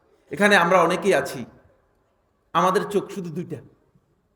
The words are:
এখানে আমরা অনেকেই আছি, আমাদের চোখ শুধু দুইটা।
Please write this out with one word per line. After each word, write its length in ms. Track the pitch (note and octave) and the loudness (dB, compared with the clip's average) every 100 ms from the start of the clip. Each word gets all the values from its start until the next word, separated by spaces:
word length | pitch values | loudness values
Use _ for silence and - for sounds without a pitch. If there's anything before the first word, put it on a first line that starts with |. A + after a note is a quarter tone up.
| _ _ _ | _ _ _
এখানে 260 | D3 G3+ G3+ | -2 2 4
আমরা 260 | F3 F#3 | 4 4
অনেকেই 320 | E3+ F#3 F#3+ | 4 2 2
আছি, 300 | D#3 C3+ C3+ A2+ - _ _ _ _ _ _ _ _ _ | 0 0 -8 -14 -18 _ _ _ _ _ _ _ _ _
আমাদের 320 | E3 F3+ F#3 | 0 0 0
চোখ 260 | F3 G3 - | -2 -4 -4
শুধু 200 | - F3 | -8 -10
দুইটা। 260 | D#3 E3+ C#3 - _ _ _ _ _ _ | -10 -10 -14 -16 _ _ _ _ _ _